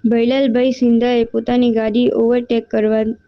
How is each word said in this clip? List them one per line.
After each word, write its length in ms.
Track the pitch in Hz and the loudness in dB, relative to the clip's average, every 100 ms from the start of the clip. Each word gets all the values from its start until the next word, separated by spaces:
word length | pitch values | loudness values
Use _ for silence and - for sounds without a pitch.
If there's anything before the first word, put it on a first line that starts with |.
ભૈલાલભાઈ 680 | 226 233 233 262 277 233 262 | 0 0 0 2 0 2 0
સિંધાએ 500 | 254 240 233 240 240 | 0 2 2 2 0
પોતાની 480 | 226 226 226 247 247 | -2 -4 -2 0 2
ગાડી 360 | 226 220 220 247 | 0 -2 0 0
ઓવરટેક 520 | - 226 247 240 233 226 | 0 0 0 -2 -4 -2
કરવા 360 | 220 214 220 220 220 | -2 0 0 -2 -8